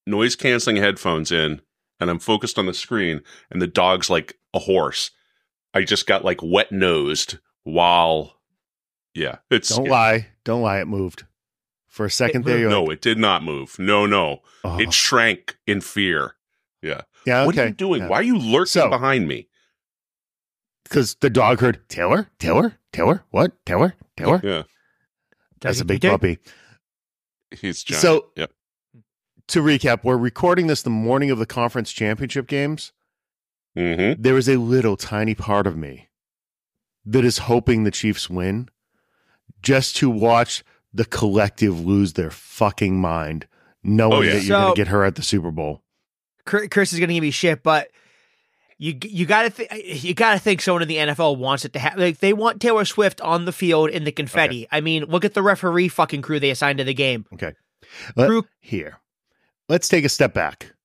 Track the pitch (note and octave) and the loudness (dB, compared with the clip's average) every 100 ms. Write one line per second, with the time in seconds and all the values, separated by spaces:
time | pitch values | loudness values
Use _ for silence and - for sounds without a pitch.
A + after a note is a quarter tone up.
0 | - G#2 A#2 A#2+ - A#2+ A#2+ G#2+ G2+ G2 | -6 0 0 0 0 0 0 2 0 0
1 | F#2 E2 D#2 E2+ D#2 D2 _ _ _ _ | -2 -2 -2 0 -2 -4 _ _ _ _
2 | F2 E2+ - G#2+ A#2+ - F#2+ F2 - A#2 | -4 -4 0 -2 -2 -4 -4 -4 -6 -4
3 | F2+ D#2 - - _ F#2 F2+ - F2+ F#2 | -2 -4 -10 -20 _ -4 -2 0 2 2
4 | - F2 D#2+ - _ F#2 - F#2 D2 - | 0 -2 -2 -16 _ -8 0 0 0 -4
5 | - _ _ _ _ _ _ - F#2+ G#2 | -8 _ _ _ _ _ _ -4 0 -2
6 | - G2 F#2+ F2 E2 F#2+ A2 G2 F#2 D#2+ | 0 0 0 -4 0 2 2 0 2 2
7 | D2 D#2 - - _ _ - D#2+ F2 F2 | 0 -2 -6 -8 _ _ -4 2 4 4
8 | E2+ D#2+ D2+ _ _ _ _ _ _ _ | 4 0 -4 _ _ _ _ _ _ _
9 | _ - D2 B1+ _ A#2 - A2 C3+ C3 | _ -8 -8 -8 _ -2 0 -4 0 2
10 | A2+ A2 G#2+ _ - A#2 A2+ G2 E2+ G2+ | 4 2 -2 _ -6 -2 -2 -2 -4 -4
11 | F#2 - - _ _ _ _ _ _ - | -6 -8 -20 _ _ _ _ _ _ -8
12 | G#2 - B2+ C3 A#2+ A#2+ A2+ G#2 D#2+ D#2 | -4 0 0 0 0 0 2 2 0 -2
13 | A#2+ A2+ A2 F2 D#2+ C#2+ C2+ - F#2+ G#2 | -2 2 2 2 -2 -8 -10 -6 0 2
14 | G#2 G2+ D#2+ C#2+ _ _ F#2+ F2 G#2+ - | 4 2 0 -4 _ _ -8 -2 0 0
15 | - C3 A2+ G2+ - - - G2+ - - | 2 2 2 0 -8 -14 -4 -4 -4 -4
16 | F#2+ D#2+ C2 - _ _ _ _ D#2 D2+ | -2 -2 -4 -10 _ _ _ _ -10 -10
17 | - _ - B2 C#3+ E3+ A#2 G#2 F#3+ D#3+ | -12 _ -2 2 2 2 -2 -2 -2 -2
18 | F#2 G2 A3+ A#3+ A2+ B2 F3+ F#3 C#3 B2+ | 0 -2 2 0 2 2 2 2 2 2
19 | C3 C3+ E2+ B1+ - _ _ _ _ _ | 0 0 0 -4 -10 _ _ _ _ _
20 | _ _ _ _ _ _ _ _ - D3 | _ _ _ _ _ _ _ _ -4 -2
21 | A#2+ - C#3 A#2 A2+ B2 B2 A2 _ - | 0 0 0 4 4 4 2 0 _ -4
22 | F2 D3+ G#3+ _ E3+ A#2 A3 - _ - | 0 0 -2 _ 0 2 2 -2 _ -2
23 | G#2 D#3+ _ - E3+ - - F2+ E3 - | 0 0 _ 0 0 -2 -4 0 0 -2
24 | _ - F#2 E3+ F#3+ E3+ D2+ _ _ _ | _ -6 0 0 0 -6 -6 _ _ _
25 | _ _ _ _ _ _ - G2 F2 G2 | _ _ _ _ _ _ -6 -4 -2 2
26 | F3+ G3 F#2+ E2 _ - _ _ _ _ | 2 2 0 -4 _ -20 _ _ _ _
27 | _ _ _ _ _ - G2 F2 - D#2 | _ _ _ _ _ -12 -8 -8 -6 0
28 | E3+ D#3+ - - D#2 _ _ _ _ B2 | 4 2 0 -10 -12 _ _ _ _ _
29 | _ _ _ _ - F3 D3+ C#3 C#3 A#2 | _ _ _ _ -4 0 2 2 2 0
30 | A#2+ B2+ A#2+ - F3+ F3+ E3 D3 - A2 | 2 0 0 0 2 2 2 0 -2 -2
31 | A2+ C3 C#3+ B2+ A2 - A#2+ B2 A2 - | 0 0 0 -2 -4 -2 -4 -4 -8 -4
32 | G#2+ A2 C3 C#3 B2+ C#3+ C#3+ D3+ - _ | -2 -2 -4 -6 -4 -2 -2 -4 -10 _
33 | _ _ _ _ _ _ _ - F2 E2+ | _ _ _ _ _ _ _ -4 -2 0
34 | G2 C#3 A#2 C3 B2 C3 A#2 B2+ A2+ G2 | 0 0 2 2 4 2 2 2 2 -2
35 | - G#2+ A2 A2 - G2+ G2 D#2+ D2+ C2 | -4 -4 -2 -4 0 0 0 -2 -10 -14
36 | _ _ _ _ _ _ _ _ _ _ | _ _ _ _ _ _ _ _ _ _
37 | G#2+ A#2 B2 A2+ - A#2+ A#2 A#2 G#2+ - | 0 2 2 0 0 2 4 2 2 -2
38 | A2 G2+ - F2+ F2+ G2+ B2 _ _ _ | -4 -4 -6 -4 -4 -4 -8 _ _ _
39 | _ _ _ _ _ - - C3+ C3 - | _ _ _ _ _ -10 2 2 2 0
40 | C#3 A2+ A2+ A#2 A#2+ - - _ _ G2+ | 0 2 4 4 2 -4 -12 _ _ -4
41 | A2+ - A2 G2+ G#2 - G#2+ E2+ E2+ G2+ | -4 0 0 2 0 2 0 0 0 2
42 | G2 D#2 D#2+ - - - G#2+ - G#2 F#2 | 2 0 -6 -8 -20 -2 0 0 -2 0
43 | F2+ E2 D#2 D#2+ - _ _ _ F#2+ G#2+ | 0 -2 -4 -8 -12 _ _ _ 0 2
44 | A2 B2+ G2+ G#2 G2 C#3 G3 F3+ G2 G2+ | 4 4 4 2 2 2 2 2 2 2
45 | G2 F2+ - G#2 E2+ D#2 D2+ D2 _ _ | 2 0 -4 -2 -4 -6 -6 -8 _ _
46 | _ _ _ _ - G3+ G#3 - F#3+ E3+ | _ _ _ _ -4 -4 0 0 0 0
47 | F3 E3+ D#3 C3 F3 D3+ D#3+ D#3 - _ | 0 0 0 0 0 0 2 0 0 _
48 | _ _ _ _ _ _ _ _ D3+ C3+ | _ _ _ _ _ _ _ _ -8 -8
49 | G3+ G3+ E3+ G#3 A3+ A3+ A3+ G#3+ F3+ D#3 | -10 -4 2 2 2 -4 -12 -12 -12 -10
50 | C#3 F3+ A3+ G3+ - F#3 - F3 E3 D#3 | -6 0 2 2 2 0 2 0 0 -2
51 | D3+ D3 D#3+ C#3 B2+ C3+ D3 C#3 C#3 F#3 | -2 0 0 0 -2 -2 -4 -4 -4 0
52 | F3+ D#3+ G3 G3+ A3+ A3+ A#3+ A3 G3+ - | 0 2 0 2 0 0 0 2 0 2
53 | G#3 - - E3+ F3 E3+ F#3 D#3+ D#3 E3 | 0 0 -2 -2 -2 -4 0 2 2 0
54 | D3+ D3 C#3+ - D3+ B2 A2+ D3+ D#3 D#3+ | -6 -6 -4 0 0 -2 -4 -4 -2 -4
55 | D3 F3 G3+ G3+ G3 F#3+ F#3 E3+ F3+ - | -2 -2 0 0 2 2 0 0 0 0
56 | D#3 C#3+ C3+ D3+ C#3 C3 C#3+ C#3 C3 C3+ | -2 -2 -4 -2 0 0 -2 -2 -4 -2
57 | C3+ A#2+ G#2+ F#2+ E2 - _ _ _ - | -2 -2 -8 -10 -10 -10 _ _ _ -20
58 | - - C3 A3+ G#3+ _ - G2+ D2+ - | -10 2 4 4 -2 _ -10 -8 -8 -16
59 | _ _ _ _ _ _ _ E3+ - F3+ | _ _ _ _ _ _ _ -2 2 2
60 | C#3+ - C3 - D#2 - - _ | 2 2 0 0 -4 -6 -20 _